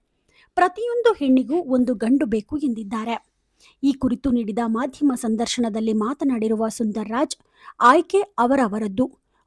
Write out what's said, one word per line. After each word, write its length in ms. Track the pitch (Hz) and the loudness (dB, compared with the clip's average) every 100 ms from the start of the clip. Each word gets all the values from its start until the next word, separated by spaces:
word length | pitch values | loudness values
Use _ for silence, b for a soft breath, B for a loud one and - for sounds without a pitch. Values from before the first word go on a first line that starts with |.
| _ _ _ _ _ - | _ _ _ _ _ 0
"ಪ್ರತಿಯೊಂದು 580 | 359 370 480 480 453 | 0 0 -4 2 2
ಹೆಣ್ಣಿಗೂ 420 | 381 277 262 220 330 | 2 2 2 2 -2
ಒಂದು 400 | 262 254 247 226 | 0 0 0 0
ಗಂಡು 300 | 226 269 262 | 0 2 2
ಬೇಕು" 320 | 214 208 294 | -2 -4 -4
ಎಂದಿದ್ದಾರೆ. 680 | 285 226 202 226 226 226 - _ _ b b b | -4 -4 -6 -8 -6 -8 -10 _ _ b b b
ಈ 100 | 269 | -2
ಕುರಿತು 380 | 269 254 240 277 | 0 -2 -2 0
ನೀಡಿದ 280 | 240 214 208 233 | 0 0 -2 -2
ಮಾಧ್ಯಮ 460 | 226 269 - 294 247 | -2 -4 0 0 0
ಸಂದರ್ಶನದಲ್ಲಿ 800 | 226 220 233 - 226 214 220 | -2 -2 -2 -2 -2 -2 -2
ಮಾತನಾಡಿರುವ 720 | 214 214 285 285 240 220 220 226 | 0 -2 -2 -2 0 0 0 -2
ಸುಂದರ್ರಾಜ್, 720 | - 220 214 208 233 320 - B B B B | -2 -4 -4 -4 -2 -2 -4 B B B B
"ಆಯ್ಕೆ 380 | 240 311 339 392 | 6 6 4 0
ಅವರವರದ್ದು, 920 | 403 - 240 277 226 214 214 190 269 - _ _ | -2 -2 0 2 0 -2 -4 -2 -4 -4 _ _